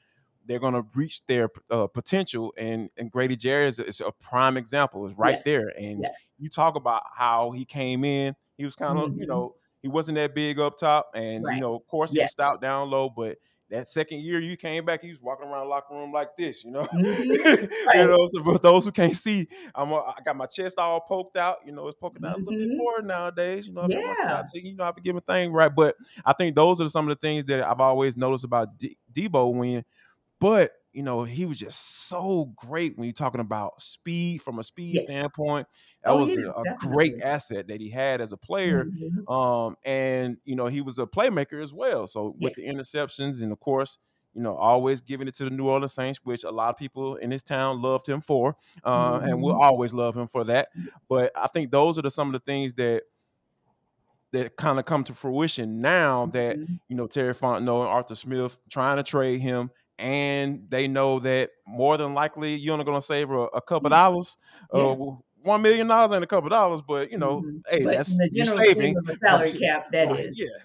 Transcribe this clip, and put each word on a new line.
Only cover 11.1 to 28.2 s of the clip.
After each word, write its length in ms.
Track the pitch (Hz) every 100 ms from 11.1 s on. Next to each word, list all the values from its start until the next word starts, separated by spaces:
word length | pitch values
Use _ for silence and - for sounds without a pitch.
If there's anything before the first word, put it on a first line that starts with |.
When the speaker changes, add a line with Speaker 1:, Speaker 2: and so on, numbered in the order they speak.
| 113
Speaker 1:
And, 260 | 113 110
you 60 | 139
Speaker 2:
Right. 140 | 131
Speaker 1:
know, 120 | 123 117
of 120 | -
course, 240 | 160 160
he 60 | 147
Speaker 2:
Yes. 80 | -
Speaker 1:
was 60 |
stout 280 | - 143 123
down 300 | 131 139 139
low, 180 | 135 135
but 300 | 113 110 - _ _ -
that 180 | 113 127
second 320 | 160 156 147
year 200 | 160 170
you 160 | 165 175
came 280 | 170 160 165
back, 160 | 160
he 80 | 170
was 120 | 151
walking 260 | 123 135 143
around 160 | 139
the 60 | 139
locker 260 | 143 139 143
room 160 | 143
like 240 | 147 147 -
this, 280 | 165 123 117
you 60 |
know? 120 | 135
<laughs> 100 | 151
Speaker 2:
Mm-hmm. 380 | 170 196 208 254
Speaker 1:
You 540 | 277 320 247 202 - -
Speaker 2:
Right. 180 | 196 180
Speaker 1:
know, 180 | 175 175
so 160 | 180
for 160 | 156 170
those 240 | 175 180 202
who 60 |
can't 240 | - 170 175
see, 320 | 220 208 165 381 320
I'm 180 | - 143
a, 40 | 156
I 200 | 127 139 135
got 100 | 139
my 100 | -
chest 320 | - 185 185
all 220 | 170 165
poked 380 | 165 190 185 180
out, 220 | 175 180 143
you 60 |
know, 160 | 147 147
it's 100 | 151
poking 280 | 175 - 160
out 100 | 185
a 40 |
little 120 | 190
bit 160 | 214 220
Speaker 2:
Mm-hmm. 80 | 277
Speaker 1:
more 240 | 240 226
nowadays, 640 | 208 180 175 175 180 196 208
you 60 |
know, 100 | 175
I 40 | 180
got 80 | 254
my 60 |
Speaker 2:
Yeah. 240 | 494 466 359
Speaker 1:
shot, 260 | - - 175
you 200 | 185 190
know, 80 |
I 40 | 175
have 80 | 175
to 60 |
get 140 | 180 175
my 60 |
thing 320 | - 185 175
right. 200 | 160 156
But 220 | 143 151 - - - -
I 80 |
think 200 | - 175
those 280 | 147 165 175
are 80 | 156
some 180 | 160 151
of 100 | 147
the 40 | 156
things 200 | 151 139
that 180 | 135
I've 160 | 98 123
always 380 | 131 131 135
noticed 260 | 123